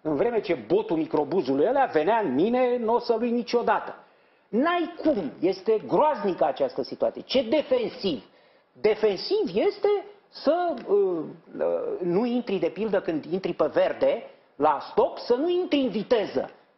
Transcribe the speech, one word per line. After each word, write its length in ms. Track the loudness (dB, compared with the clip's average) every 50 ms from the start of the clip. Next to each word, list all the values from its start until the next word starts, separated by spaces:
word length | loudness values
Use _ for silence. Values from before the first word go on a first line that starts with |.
în 160 | _ -2 -2
vreme 240 | 0 0 0 0 -2
ce 140 | -2 -2 -4
botul 420 | -4 0 0 0 0 0 0 -2
microbuzului 680 | -2 -2 0 0 0 0 0 0 -2 0 0 0 2 2
ăla 180 | 2 4 2 0
venea 340 | 2 2 0 2 2 2 2
în 160 | 0 0 0
mine, 420 | 2 2 2 2 2 2 2 0
n-o 220 | 0 0 0 0 0
să 160 | 0 0 -2
lui 160 | 0 0 0
niciodată. 640 | -2 -2 -2 0 -2 0 2 2 0 0 -2 -6 -14 -16 -20 _ _ _ _ _ _ _ _ _
N-ai 460 | 0 0 2 2 2 0 -2 -4 -6 -2
cum. 300 | 0 0 0 2 -2 -6 -6 -2
Este 420 | 0 0 0 0 0 0 0 0 0
groaznică 580 | 0 2 2 4 2 2 0 -2 -2 0 2 0
această 380 | 0 2 0 -2 -2 -2 -4
situație. 400 | -6 -6 -4 -2 -2 -2 -2 -4
Ce 200 | -8 -2 -2 -2
defensiv? 800 | 0 2 0 0 2 2 0 0 0 -2 -6 -4 -4 -4 -4 -4 -8 -16 _ _ _ _ _ _ _ _
Defensiv 800 | _ 0 2 2 2 4 2 2 2 0 -2 -2 0 0 0 0 0
este 500 | 2 0 0 0 2 2 2 2 2 -2 -8 -18 -20 _ _
să, 460 | _ -2 0 2 2 2 0 -2 -2 -4 -2
uh, 380 | 0 2 2 4 2 0 -2 -6 -8 -12 -16 _ -18 -6 -2
uh, 80 | 0 0 0 0 -2 -4 -4 -4
nu 240 | -2 0 0 0 0
intri, 340 | 0 -2 -2 -2 -2 -2 -2
de 100 | -2 -2
pildă, 320 | -2 -2 -4 0 0 -2
când 240 | 0 -2 -4 -4 -4
intri 280 | -4 -6 -4 -4 -4
pe 140 | 0 0 0
verde, 640 | 2 2 2 0 0 0 2 2 2 2 0 -6 -14 -20 _ _ _ _
la 220 | _ 2 2 2 2 -2 -4
stop, 280 | 0 2 2 2 0 -8
să 160 | 0 0 0
nu 140 | 2 2 0
intri 300 | 0 0 0 0 0 0
în 100 | 0 0
viteză 600 | -2 -4 0 2 2 2 2 0 -2 -4 -4 -4 -10 -20 _ _ _